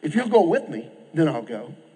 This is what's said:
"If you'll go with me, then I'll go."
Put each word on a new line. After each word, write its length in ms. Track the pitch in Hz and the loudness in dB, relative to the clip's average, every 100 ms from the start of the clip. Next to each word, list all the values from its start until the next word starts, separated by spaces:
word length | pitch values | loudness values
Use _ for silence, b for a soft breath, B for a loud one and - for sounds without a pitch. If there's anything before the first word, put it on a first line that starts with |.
"If 140 | 156 196 | 0 -2
you'll 140 | 240 | 4
go 120 | 220 | 4
with 280 | 175 233 - | 4 2 -2
me, 200 | 117 127 - - | -10 -12 -18 -10
then 140 | 156 156 | 0 0
I'll 140 | 120 | 0
go." 340 | 113 117 123 143 - | -6 -10 -12 -16 -20